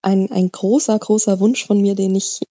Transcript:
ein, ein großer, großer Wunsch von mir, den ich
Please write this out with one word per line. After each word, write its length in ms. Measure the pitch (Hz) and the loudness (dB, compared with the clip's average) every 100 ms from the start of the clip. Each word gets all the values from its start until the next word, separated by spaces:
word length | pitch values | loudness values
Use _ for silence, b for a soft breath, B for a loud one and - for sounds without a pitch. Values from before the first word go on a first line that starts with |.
ein, 300 | 196 196 190 | 0 0 0
ein 200 | 202 185 | 0 -2
großer, 460 | - 196 254 - 214 | -2 0 0 2 -2
großer 420 | - 214 - 190 | 0 0 0 2
Wunsch 260 | 202 254 - | 2 0 0
von 140 | 202 | 2
mir, 160 | 202 196 | 2 0
den 200 | 190 190 | 0 0
ich 240 | - - - | -4 -8 0